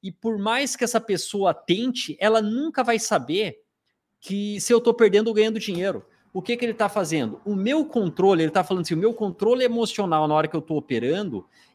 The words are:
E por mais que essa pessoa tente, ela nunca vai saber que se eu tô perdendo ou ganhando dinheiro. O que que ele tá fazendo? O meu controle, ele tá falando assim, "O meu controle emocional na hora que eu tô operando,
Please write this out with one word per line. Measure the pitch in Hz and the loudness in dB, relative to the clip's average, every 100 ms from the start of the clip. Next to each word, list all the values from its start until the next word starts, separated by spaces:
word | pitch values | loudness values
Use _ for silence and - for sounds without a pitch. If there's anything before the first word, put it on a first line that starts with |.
E | 190 | -12
por | - 226 214 | -8 -4 -2
mais | 202 240 277 - | -2 0 -2 -2
que | |
essa | 240 226 | -2 -2
pessoa | 226 185 - 202 190 | -2 -4 -2 0 0
tente, | 156 - 180 254 247 - 151 | 0 0 0 0 -4 -8 -2
ela | 208 220 | 2 2
nunca | 214 233 311 302 | 2 -2 -2 -2
vai | 233 233 | 0 0
saber | - 185 123 175 208 - _ _ _ _ _ _ | 0 -2 0 -2 -4 -8 _ _ _ _ _ _
que | - 202 208 208 | -8 -6 -4 -6
se | - | 2
eu | 233 | 4
tô | 233 | 4
perdendo | 220 220 196 220 | 4 6 6 2
ou | |
ganhando | 214 220 220 | 2 2 0
dinheiro. | - 175 190 190 - _ _ | -6 -4 -4 -4 -12 _ _
O | 190 | -10
que | 180 240 | -4 -2
que | |
ele | 240 | -2
tá | 226 208 | 0 -2
fazendo? | 214 170 160 113 - | 0 -2 -2 -2 -6
O | 202 | -4
meu | 202 202 302 | -2 0 0
controle, | 302 240 185 - 190 185 | 0 0 -2 2 4 4
ele | 160 | 2
tá | 185 | 0
falando | 180 185 | 0 -2
assim, | 165 | -2
"O | 165 | 0
meu | 214 | 0
controle | 233 208 170 202 254 | 0 -6 0 0 2
emocional | 247 233 214 - 190 160 156 | 2 0 -2 -2 0 2 2
na | |
hora | 151 156 | 2 2
que | 160 | -4
eu | |
tô | - 156 | -4 -6
operando, | - 120 120 175 202 107 - _ _ | -2 -2 0 -2 -2 -8 -10 _ _